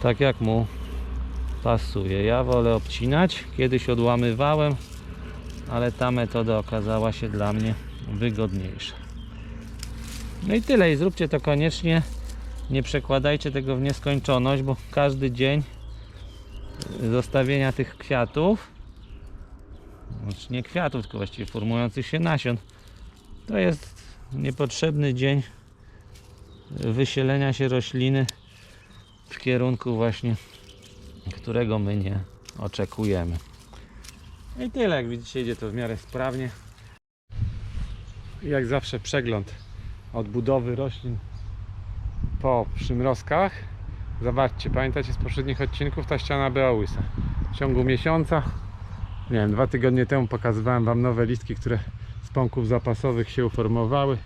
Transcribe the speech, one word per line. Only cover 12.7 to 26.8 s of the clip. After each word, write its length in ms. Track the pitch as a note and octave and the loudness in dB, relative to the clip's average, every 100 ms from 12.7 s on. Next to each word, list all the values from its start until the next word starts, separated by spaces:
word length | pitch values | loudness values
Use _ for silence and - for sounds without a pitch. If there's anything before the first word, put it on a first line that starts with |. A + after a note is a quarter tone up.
| C3+ | -2
przekładajcie 680 | B2+ D3 - C#3 C#3 D3 D3+ | 0 -2 2 2 4 2 0
tego 240 | C#3 C3+ C3 | -2 0 0
w 60 | |
nieskończoność, 800 | C#3 C#3 - C#3+ - C3 B2 C3+ | 0 0 0 0 4 4 4 2
bo 120 | C3+ C3 - | 0 -2 -2
każdy 400 | - C#3+ C3+ C3+ | 2 4 4 0
dzień 320 | A#2+ C3 D3 C#3 - - - - - - - - - - - - - A#2 | 2 2 4 0 -6 -12 -14 -14 -14 -14 -16 -14 -12 -12 -10 -10 -4 0
zostawienia 600 | A#2+ B2 C#3 C3 C#3 C3+ | 2 2 2 4 4 2
tych 260 | C3 C3 - | 2 -2 -4
kwiatów, 680 | - C3 A#2 - E3+ G#3+ - - - - - - - - - - - - - - - - | -2 0 2 2 4 2 0 -18 -18 -18 -16 -16 -14 -14 -16 -18 -18 -18 -18 -18 -14 -8
znaczy 240 | G#2 G2 - | -8 -8 -6
nie 140 | B2 | -6
kwiatów, 380 | B2 F3 E3 C3 | -2 -2 0 -2
tylko 160 | A2 G#2+ | -6 -6
właściwie 280 | G2 - G#2 | -6 -6 -8
formujących 640 | - G#2+ A#2 A#2+ A#2+ B2+ | -4 0 2 0 -2 -2
się 120 | D#3 | 0
nasion, 380 | E3 D3+ B2 A#2+ - - - - - - - - - | 2 2 2 -2 -4 -20 -20 -18 -18 -20 -20 -18 -2
to 100 | G#3+ | 2
jest 460 | F#3 D#3 - - - - - | 4 2 -4 -18 -20 -18 -10
niepotrzebny 800 | C3 C#3 C3 C#3+ - D#3+ D3 C#3+ | -4 -2 0 -2 2 0 2 2
dzień 280 | B2 C3+ C#3+ C3 - - - - - - - - - - - - | 4 4 4 0 -8 -20 -20 -20 -20 -20 -20 -20 -20 -20 -20 -12
wysielenia 840 | - | -6